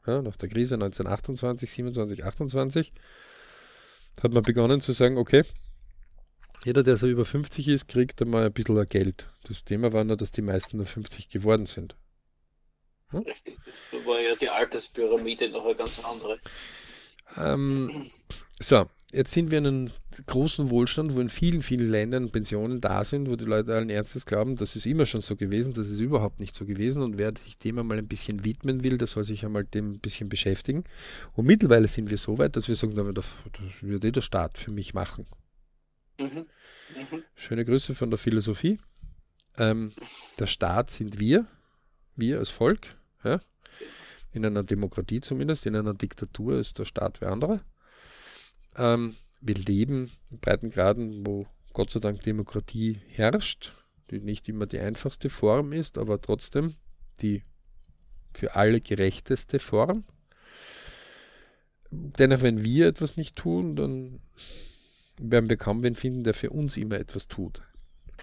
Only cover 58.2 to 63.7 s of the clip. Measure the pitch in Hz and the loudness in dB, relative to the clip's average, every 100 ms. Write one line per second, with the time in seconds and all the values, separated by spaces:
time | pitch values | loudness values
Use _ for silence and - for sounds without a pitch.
58.2 | - - - 98 107 117 - 101 95 - | -18 -6 -2 4 6 6 2 2 2 0
59.2 | - 131 - 135 - 104 151 214 - _ | -4 -4 0 -4 2 2 2 0 -4 _
60.2 | _ _ - - - - - - - - | _ _ -20 -20 -20 -20 -20 -20 -20 -20
61.2 | - - - _ _ _ - 156 156 - | -20 -20 -20 _ _ _ -14 -12 -10 4
62.2 | 135 131 127 113 110 135 170 160 156 - | 6 8 4 4 2 6 4 4 -4 -4
63.2 | 151 - 170 175 175 | -8 -4 -2 0 -2